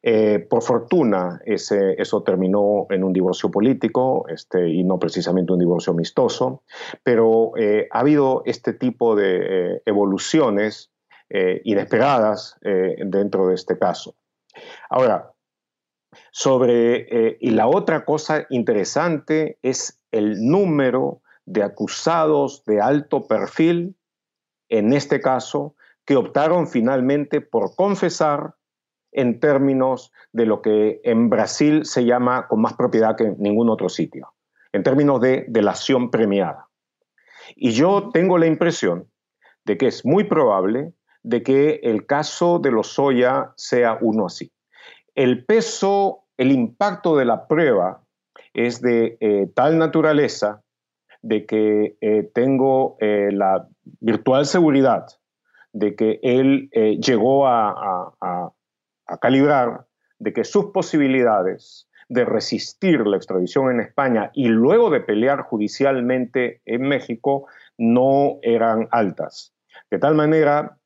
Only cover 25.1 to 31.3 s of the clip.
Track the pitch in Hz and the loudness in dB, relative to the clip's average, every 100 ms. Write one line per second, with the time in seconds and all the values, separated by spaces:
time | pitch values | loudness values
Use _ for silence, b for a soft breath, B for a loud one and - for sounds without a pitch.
25.1 | 139 135 127 - 147 147 _ b b - | -2 0 -2 -4 -8 -8 _ b b 0
26.1 | 139 - 139 156 175 151 123 113 135 127 | 0 2 0 2 0 0 -2 0 0 0
27.1 | 143 143 151 - 113 98 - 196 196 180 | -2 -2 -6 -4 -4 -4 -2 -2 0 -2
28.1 | - 156 143 160 _ _ _ _ _ _ | 0 -2 -2 -6 _ _ _ _ _ _
29.1 | - 123 117 151 135 139 135 131 127 - | -2 -2 0 2 2 2 2 0 -2 -8
30.1 | b b 113 113 104 113 107 107 - 123 | b b -2 0 0 2 2 2 0 0
31.1 | 113 117 | 2 2